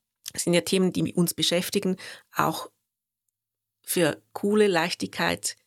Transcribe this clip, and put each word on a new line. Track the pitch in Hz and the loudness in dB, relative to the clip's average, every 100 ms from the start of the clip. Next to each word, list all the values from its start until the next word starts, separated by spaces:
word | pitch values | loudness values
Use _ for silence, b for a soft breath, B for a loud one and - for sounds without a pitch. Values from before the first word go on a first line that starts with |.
| _ _ - | _ _ -12
das | - | -6
sind | - | 0
ja | 170 | 0
Themen, | - 190 185 | 2 2 2
die | 165 165 | 0 -2
uns | - 170 | 0 0
beschäftigen, | - 160 175 - 202 185 185 B B B - | 0 0 0 -2 -2 -2 -4 B B B -2
auch | 151 160 - - _ _ _ _ _ _ _ _ _ _ | -2 -2 -8 -18 _ _ _ _ _ _ _ _ _ _
für | - 185 160 - _ | -4 0 0 0 _
coole | - 202 214 208 | -4 2 4 4
Leichtigkeit | 170 175 - 190 - 175 175 - - | 4 0 -4 -6 -2 -2 -2 -4 -10